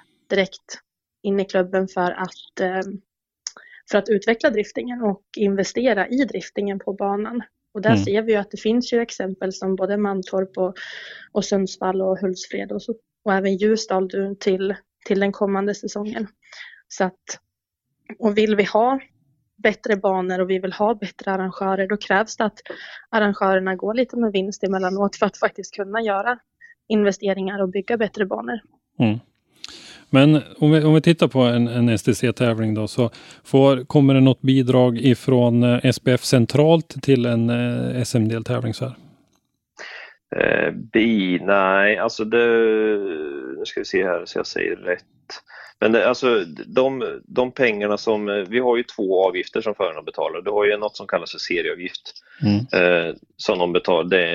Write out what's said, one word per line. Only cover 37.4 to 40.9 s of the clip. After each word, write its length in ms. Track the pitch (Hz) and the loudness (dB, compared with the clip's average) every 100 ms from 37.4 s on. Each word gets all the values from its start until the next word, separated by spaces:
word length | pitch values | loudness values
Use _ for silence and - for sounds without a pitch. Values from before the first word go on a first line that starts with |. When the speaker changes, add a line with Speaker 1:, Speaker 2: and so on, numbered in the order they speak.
| 117 | 0
Speaker 2:
eh, 520 | 120 120 120 123 123 | 0 -2 -2 -4 -4
S 140 | 117 123 | -2 0
M-deltävling 580 | 110 113 110 123 120 | 0 -2 -4 -4 -4
så 120 | 110 123 | -6 -8
här? 80 | - - _ _ _ _ _ _ - - - - _ - - | -10 -20 _ _ _ _ _ _ -20 -18 -18 -20 _ -8 -2
Speaker 3:
Eh, 360 | 50 76 78 | 0 2 0
bi-, 680 | 92 110 | -4 -2